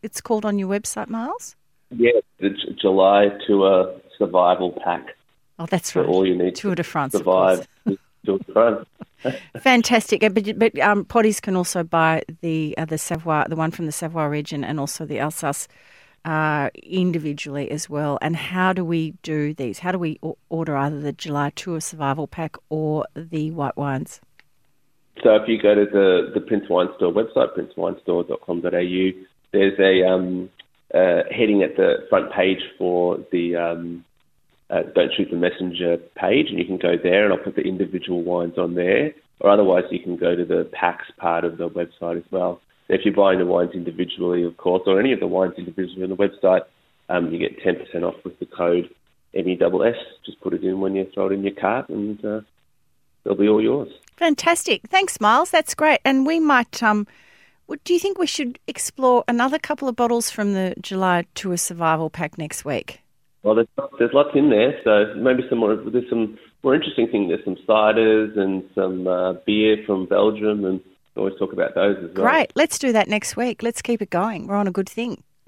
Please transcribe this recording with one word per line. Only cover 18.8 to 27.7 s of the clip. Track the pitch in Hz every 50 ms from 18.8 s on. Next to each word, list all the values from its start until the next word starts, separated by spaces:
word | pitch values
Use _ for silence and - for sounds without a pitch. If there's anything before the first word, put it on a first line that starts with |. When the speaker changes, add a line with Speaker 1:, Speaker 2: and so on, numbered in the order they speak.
| 185
Speaker 1:
we | 160 170 165 160 156 - - -
do | - 156 151 147 147 156
these? | - 139 120 98 -
How | - 180
do | 185 190
we | 175 160 156 -
o-, | - 156 - - _ -
order | - 165 165 156 147
either | 139 139 143 151 143
the | 147 147 135
July | - - 160 147 143 143 143 -
Tour | - - 190 170 160
Survival | 156 - - 156 151 139 135 151 151 139
Pack | - - 165 151 - - _ -
or | 156 156 156 156 151 156 - - -
the | - 165 160 165 156 151 156
white | 160 165 143 139 - -
wines? | 143 143 135 131 135 - - - _ _ _ _ _ _ _ _ _ _ _ _ _ _ _ _ _ _ _ - -
Speaker 2:
So | 117 107
if | 107 107 120
you | 113 110
go | - 101 104
to | 104 104
the, | 101 - 101 98 95 92 90 87 - -
the | -
Prince | - - 117 101 - -
Wine | 87 90 90 90 - -
Store | 98 87
website, | 85 104 117 113 - - 123 - -
prince | - 80 -